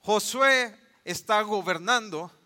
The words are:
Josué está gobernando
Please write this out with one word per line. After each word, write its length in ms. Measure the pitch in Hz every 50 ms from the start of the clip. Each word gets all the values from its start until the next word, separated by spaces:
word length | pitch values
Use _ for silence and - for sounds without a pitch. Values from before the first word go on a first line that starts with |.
Josué 760 | _ - 214 214 202 - - 254 269 269 262 254 247 226 208 _ _ _ _ _ _
está 380 | - 180 175 - - 220 208 214
gobernando 880 | 208 214 202 175 175 185 165 170 202 247 240 220 214 175 151 170 180 _ _ _